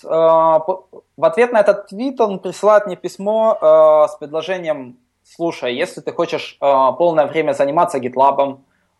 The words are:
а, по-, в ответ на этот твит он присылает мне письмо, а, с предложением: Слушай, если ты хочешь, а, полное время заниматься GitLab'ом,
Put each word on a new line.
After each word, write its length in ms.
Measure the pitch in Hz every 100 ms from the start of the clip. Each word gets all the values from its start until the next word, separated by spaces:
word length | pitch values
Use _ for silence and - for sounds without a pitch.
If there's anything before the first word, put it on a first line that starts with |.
а, 560 | 156 160 160 165 160 156
по-, 280 | 156 190 _ - _ -
в 100 | 160
ответ 260 | 214 240
на 80 | 233
этот 280 | 202 196 -
твит 300 | 196 269 269
он 200 | 220 190
присылает 480 | 190 165 202 208 202
мне 80 | 175
письмо, 600 | 175 - 196 220 220 -
а, 460 | 156 156 156 156 151
с 80 | -
предложением: 800 | 147 156 160 190 165 143 127 123 _ _
Слушай, 520 | _ - 165 - 127 123
если 260 | 175 -
ты 100 | 151
хочешь, 460 | 143 165 151 - -
а, 320 | 139 135 131
полное 340 | 127 175 160 139
время 260 | 156 151
заниматься 460 | 135 139 156 175 135
GitLab'ом, 580 | 123 127 139 135 139 131 _ _ _